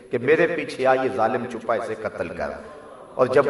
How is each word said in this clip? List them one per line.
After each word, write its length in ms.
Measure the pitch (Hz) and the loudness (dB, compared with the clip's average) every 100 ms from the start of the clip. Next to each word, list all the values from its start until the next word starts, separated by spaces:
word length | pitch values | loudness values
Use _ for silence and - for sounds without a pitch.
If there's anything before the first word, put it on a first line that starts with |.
| - | -6
کہ 80 | 123 | -2
"میرے 280 | 123 156 - | 4 4 4
پیچھے 400 | - 139 - 127 | 0 -6 0 4
آ، 80 | |
یہ 140 | 131 131 104 | 4 2 2
ظالم 280 | 110 123 120 | 0 0 -4
چھپا، 240 | 117 113 | -8 -2
اسے 200 | 113 110 107 | -2 -2 -6
قتل 260 | 104 101 87 | -8 -6 -6
کر۔" 180 | 87 73 71 - - - - - | -4 -6 -8 -14 -16 -18 -20 -8
اور 120 | - 127 | 0 2
جب 160 | 135 139 | 4 4